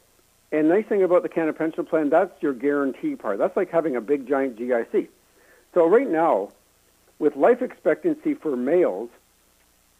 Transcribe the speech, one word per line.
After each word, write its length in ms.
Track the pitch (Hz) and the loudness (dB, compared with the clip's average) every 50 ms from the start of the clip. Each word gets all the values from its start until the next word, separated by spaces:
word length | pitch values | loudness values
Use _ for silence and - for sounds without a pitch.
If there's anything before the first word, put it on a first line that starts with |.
| _ _ _ _ _ _ _ _ _ - | _ _ _ _ _ _ _ _ _ -4
And 160 | 151 156 156 160 | -2 0 2 4
nice 180 | 175 214 214 | 2 2 2
thing 160 | - 220 196 | 0 0 0
about 200 | 185 170 180 170 | 2 4 2 2
the 60 | 160 156 | 2 0
Canada 240 | - 175 160 156 | -4 -2 -2 -2
Pension 320 | - - 160 160 - - 156 | -2 -4 -4 -6 -4 -6 -6
Plan, 240 | - - 160 151 139 | -2 -2 0 0 2
that's 340 | 156 165 202 - - - | 2 2 2 0 -4 -6
your 120 | - 147 131 | -6 -6 -4
guarantee 640 | 113 131 143 143 143 139 135 - - 151 156 139 | -2 -2 -2 0 0 -2 -2 -4 -6 -6 -8 -8
part. 220 | - - 110 98 104 | -6 -6 -6 -4 -2
That's 180 | 151 196 - | -2 -2 -2
like 140 | 220 185 - | -2 -4 -2
having 260 | 165 165 151 160 127 | -2 -2 -2 -2 -4
a 40 | 120 | -4
big 260 | 107 139 147 143 127 | -2 -2 -4 -2 -2
giant 300 | 120 143 135 135 131 113 | -2 -2 -2 -2 -4 -4
G 160 | 107 123 123 | -6 -4 -2
I 140 | 123 117 110 - | -2 -2 -2 -2
C. 180 | - 190 - - _ _ _ _ _ _ _ _ _ _ _ _ - | -2 -4 -4 -4 _ _ _ _ _ _ _ _ _ _ _ _ 0
So 120 | 180 165 | 2 4
right 220 | 170 202 254 277 220 | 4 4 4 2 2
now, 420 | 165 156 165 156 123 98 98 - - _ _ _ _ _ _ _ _ _ _ _ _ - | 0 0 2 2 2 0 -2 -4 -10 _ _ _ _ _ _ _ _ _ _ _ _ -2
with 180 | 156 147 143 | -2 0 0
life 260 | 135 156 220 247 247 | 4 4 4 4 2
expectancy 720 | 254 - - _ - 175 151 151 - 175 151 - - 160 139 | 0 -8 -8 _ -2 -2 0 0 0 -4 -2 -2 -2 -4 -4
for 220 | - - 156 135 | -4 -4 -4 -4
males, 540 | 123 123 135 170 185 160 117 90 95 117 117 _ _ _ _ _ _ _ _ _ _ _ _ _ _ _ _ _ _ | -2 -2 0 2 2 2 0 0 -4 -8 -12 _ _ _ _ _ _ _ _ _ _ _ _ _ _ _ _ _ _